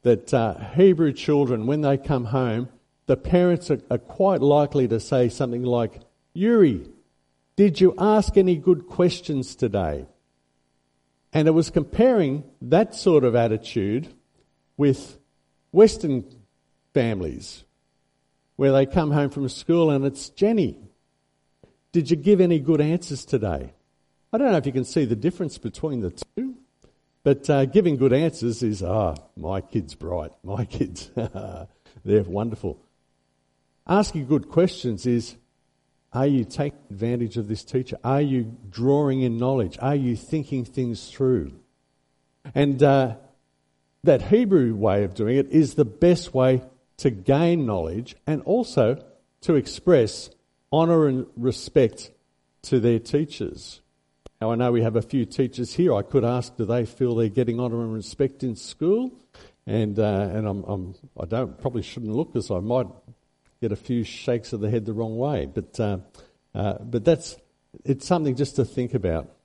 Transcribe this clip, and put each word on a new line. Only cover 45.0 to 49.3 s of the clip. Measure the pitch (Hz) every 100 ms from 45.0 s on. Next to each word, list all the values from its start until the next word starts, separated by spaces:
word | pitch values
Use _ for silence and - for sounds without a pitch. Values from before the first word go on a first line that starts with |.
of | 101
doing | 98 107 135
it | 135
is | 156 139
the | -
best | 120 - 175 175 -
way | 131 127 127 - _ _ -
to | 135
gain | 101 92 139 170 170
knowledge | 127 95 80 107 120 -
and | - 156
also | - 226 226 - 113 139 - _ _